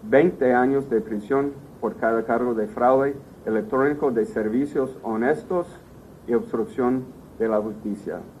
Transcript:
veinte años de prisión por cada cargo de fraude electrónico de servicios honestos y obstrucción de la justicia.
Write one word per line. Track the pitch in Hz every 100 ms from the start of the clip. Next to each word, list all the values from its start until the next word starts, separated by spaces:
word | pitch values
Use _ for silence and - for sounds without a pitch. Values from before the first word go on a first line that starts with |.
veinte | 107 135 175 - 127
años | 123 127 139 139
de | 113
prisión | 107 107 104 139 143 139 - -
por | 110 -
cada | 113 113
cargo | 110 117 123
de | 110 104
fraude | - 123 135 139 139 - - 117
electrónico | 110 107 131 143 147 147
de | 113 107
servicios | 113 107 120 143 151 - -
honestos | 104 110 127 113 - 180 175 - - - - - -
y |
obstrucción | 117 113 117 107 - 123 131 127 - - -
de | 113
la | 107
justicia. | 110 104 107 98 - 87 - -